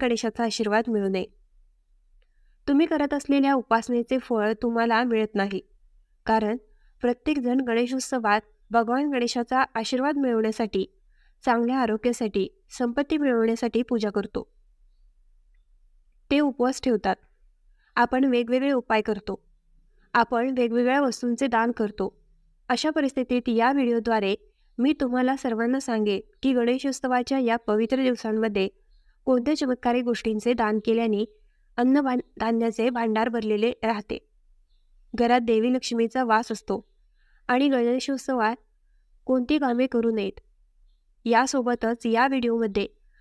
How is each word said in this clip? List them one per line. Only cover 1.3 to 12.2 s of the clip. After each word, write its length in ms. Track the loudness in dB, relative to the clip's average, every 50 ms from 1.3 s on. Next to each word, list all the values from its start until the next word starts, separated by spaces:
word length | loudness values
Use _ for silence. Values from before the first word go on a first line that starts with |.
| _ _ _ _ _ _ _ _ _ _ _ _ _ _ _ _ _ _ _ _ _ _ _ _ _ _ -2 0
तुम्ही 180 | 2 2 2
करत 280 | 2 0 0 0 -2 -2
असलेल्या 400 | -2 -2 0 2 2 4 4 2
उपासनेचे 640 | 2 0 0 0 0 0 0 -2 -2 0 0 -2 -2
फळ 340 | -2 -2 -2 0 0 0 -2 -2
तुम्हाला 420 | -2 -2 0 0 0 2 2 0 0
मिळत 300 | 0 0 0 0 0 0
नाही, 260 | -2 -2 -2 -4 -8 -10 _ _ _ _ _ _ _ _ _ _ _ -2
कारण 300 | 0 0 2 2 0 -4 -4 -8 _ _ _ _ _ _ -4
प्रत्येकजण 600 | -2 -2 -2 -2 -2 -2 -2 0 0 0 0 0
गणेशोत्सवात 800 | 0 0 0 0 0 0 -2 -6 -4 -4 -4 -2 0 2 0 0 -2 _ _ _ _ -2
भगवान 400 | 0 0 2 2 0 0 0 0
गणेशाचा 540 | 0 0 -2 -2 -2 -2 -2 0 0 0 0 0 -2
आशीर्वाद 420 | -6 -4 -2 -2 -2 0 0 0
मिळवण्यासाठी, 680 | 0 0 0 0 0 0 0 -2 -2 -4 -2 -2 -4 -4 -6 _ _ _ _ _ _ _ _ _ _ 0
चांगल्या 340 | 0 0 2 0 0 0 0
आरोग्यासाठी, 680 | 0 0 0 0 0 -2 -2 -2